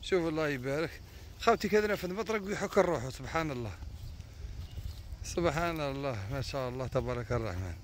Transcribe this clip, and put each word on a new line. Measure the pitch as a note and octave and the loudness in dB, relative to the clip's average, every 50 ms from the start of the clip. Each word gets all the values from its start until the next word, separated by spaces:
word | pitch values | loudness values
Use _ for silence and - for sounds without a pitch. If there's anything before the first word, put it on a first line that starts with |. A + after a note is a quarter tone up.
شوف | - - G3 F#3 E3 E3 | -2 2 2 4 4 2
الله | D#3 D#3 D#3+ D3 | 2 2 2 2
يبارك. | C#3+ C3 B2 C3+ C#3 D3+ E3 C#3+ - - - - - - - - - - | 0 0 0 -2 0 0 -2 -2 -4 -10 -14 -14 -14 -14 -14 -14 -12 2
خوتي | - A3+ A3+ - - G3+ | 6 6 6 6 4 4
كذا | G3 G#3+ G#3 G#3 G#3 | 4 6 6 4 2
في | F3 - | 0 0
المطرق | F3+ F3+ G3+ A3+ F3 A3 G#3+ G3 | -4 -4 -4 -2 -2 -2 -2 0
ويحك | G3 G#3 - F#3 G3 - G#3 | -2 -2 -2 -2 4 6 6
الروح، | F3+ F3 E3+ C3+ A2+ C3 | 8 8 6 2 0 -2
سبحان | - - C3+ A#2+ - E3 D#3+ D#3 | -6 -6 -6 0 0 2 2 2
الله. | C#3 B2 A#2+ G#2+ F2+ - - - - - - - - - - - - - - - - - - - - - - - - - - - - - - | 0 -2 -2 -4 -4 -6 -8 -10 -8 -8 -10 -10 -10 -10 -12 -14 -12 -12 -10 -10 -8 -8 -8 -8 -8 -6 -6 -6 -8 -8 -8 -10 -8 -8 -6
سبحان | - - - E3+ E3+ D3+ D#3+ E3+ E3+ E3 D#3+ | -4 0 2 2 4 4 4 2 2 0 0
الله، | D3 C#3 C3+ C#3 C#3 C#3 B2 G#2 G2 G2 | -2 -2 -2 -2 -2 -2 -2 -2 -4 -2
ما | C3+ C#3 | -2 -2
شاء | C3 - - C#3 C3 B2+ | -2 -2 -2 -2 -2 -2
الله، | B2 C3 C3 A#2 | -2 -4 -4 0
تبارك | - C3+ A#2+ A#2+ B2 A#2+ A#2+ - | 0 0 0 2 -2 -2 0 0
الرحمن. | B2 A#2+ A2+ G#2+ F2+ F2+ F#2+ F2+ E2+ - | 0 0 0 0 -2 -2 -2 -4 -6 -8